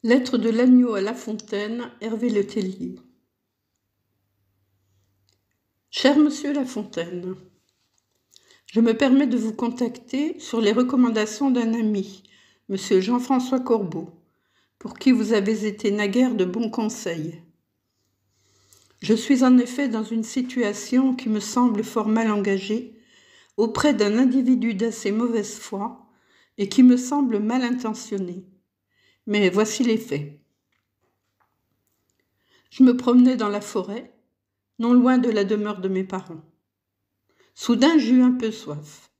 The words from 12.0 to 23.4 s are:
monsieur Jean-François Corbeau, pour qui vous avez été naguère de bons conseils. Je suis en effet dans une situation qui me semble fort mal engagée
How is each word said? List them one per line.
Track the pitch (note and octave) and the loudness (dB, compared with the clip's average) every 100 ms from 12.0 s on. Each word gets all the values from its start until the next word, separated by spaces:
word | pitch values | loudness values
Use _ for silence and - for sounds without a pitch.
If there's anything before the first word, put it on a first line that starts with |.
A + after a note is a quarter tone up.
| F#3+ - _ _ _ _ _ | -6 -12 _ _ _ _ _
monsieur | G3 - F#3+ | -8 0 0
Jean-François | F#3+ B3 B3 C4 B3+ C4 | 2 -2 0 -2 0 -4
Corbeau, | B3+ A3+ F#3 D#3 E3 - _ _ _ _ _ _ | 0 -2 -2 -8 -12 -18 _ _ _ _ _ _
pour | - - | -18 -2
qui | C4+ | 2
vous | A#3+ G#3+ | 2 2
avez | A3 G3 A3 G#3+ | 0 0 -2 -4
été | G3+ G#3 | -4 -2
naguère | G3+ G#3 A3 B3+ G#3+ | 0 0 2 0 0
de | |
bons | F3+ A3+ A3+ | -2 -2 -6
conseils. | A3 G#3+ - F#3+ E3 D#3 - _ _ _ _ _ _ _ _ _ _ _ _ _ _ _ _ | -4 -4 -6 -8 -8 -8 -12 _ _ _ _ _ _ _ _ _ _ _ _ _ _ _ _
Je | - | 0
suis | A3 - C4 | 0 2 2
en | B3+ B3+ | 6 6
effet | A#3+ - C#4 | 4 -4 -4
dans | G#3+ | -4
une | G#3+ A3+ | -4 -6
situation | A3 - B3 B3 A#3 - - B3 C4+ B3+ | -4 -6 -6 -4 -4 -4 -2 0 2 0
qui | A3 | -2
me | G#3+ | -4
semble | G3+ B3 B3 G#3 | -2 0 2 0
fort | G#3+ A#3 G#3+ | -2 -4 0
mal | A3 A3+ | 0 0
engagée | G#3 G3+ G3 G3 A3 B3 - _ _ _ _ | 0 0 -2 -2 -6 -6 -20 _ _ _ _